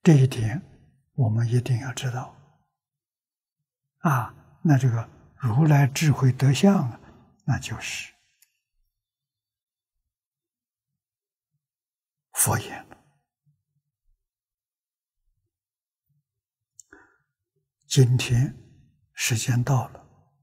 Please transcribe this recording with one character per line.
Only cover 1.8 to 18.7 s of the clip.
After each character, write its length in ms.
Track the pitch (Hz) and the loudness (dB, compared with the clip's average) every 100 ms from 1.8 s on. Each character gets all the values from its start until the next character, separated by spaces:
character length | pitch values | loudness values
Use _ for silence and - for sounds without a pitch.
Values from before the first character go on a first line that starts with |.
| 135 | -4
知 180 | - 131 | -8 -8
道。 240 | 120 - - _ _ _ _ _ _ _ _ _ _ _ _ _ _ _ _ | -8 -12 -20 _ _ _ _ _ _ _ _ _ _ _ _ _ _ _ _
啊， 580 | 170 127 110 - - _ | -2 -2 -6 -16 -20 _
那 140 | 165 135 | 2 2
这 100 | 131 | 2
个 220 | 117 - - - _ | -2 -8 -18 -20 _
如 280 | 123 113 160 | -4 0 4
来 220 | 143 139 | 4 2
智 240 | 139 156 | 0 0
慧 200 | - 131 | 2 0
德 220 | - 135 | 2 0
相 380 | 135 196 196 127 | 4 2 2 -2
啊， 80 | - - - _ _ - | -8 -20 -20 _ _ -4
那 120 | 123 | -4
就 220 | - 113 | -4 -12
是 340 | - - - _ _ _ _ _ _ _ _ _ _ _ _ _ _ _ _ _ _ _ _ _ _ _ _ _ _ _ _ _ _ _ _ _ _ _ _ _ _ _ _ _ _ | -12 -12 -14 _ _ _ _ _ _ _ _ _ _ _ _ _ _ _ _ _ _ _ _ _ _ _ _ _ _ _ _ _ _ _ _ _ _ _ _ _ _ _ _ _ _
佛 260 | - - 104 | -4 -2 -2
言 260 | - - - | -6 -16 -20
了。 80 | - _ _ _ _ _ _ _ _ _ _ _ _ _ _ _ _ _ _ _ _ _ _ _ _ _ _ _ _ _ _ _ _ _ _ _ _ _ - _ - _ _ _ _ _ _ _ _ _ | -20 _ _ _ _ _ _ _ _ _ _ _ _ _ _ _ _ _ _ _ _ _ _ _ _ _ _ _ _ _ _ _ _ _ _ _ _ _ -20 _ -20 _ _ _ _ _ _ _ _ _
今 300 | - 123 127 | 2 4 2
天 360 | - 120 139 - - | 0 -2 -2 -6 -20